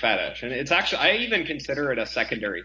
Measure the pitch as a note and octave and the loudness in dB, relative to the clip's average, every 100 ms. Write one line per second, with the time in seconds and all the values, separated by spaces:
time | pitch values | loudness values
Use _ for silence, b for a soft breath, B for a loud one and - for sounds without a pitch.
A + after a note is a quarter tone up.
0 | A#2+ G2 D2+ - A#2+ B2+ - E3+ G3 - | 2 2 0 -4 -6 -4 2 2 2 2
1 | D3+ G#3+ A#3+ G#3+ D#3+ D3 - C#3 C#3+ A#2+ | 4 4 2 -2 -2 -6 -4 -2 0 0
2 | G#2+ - A2 A#2 G#2 F2 | -2 -2 -2 -2 -4 -6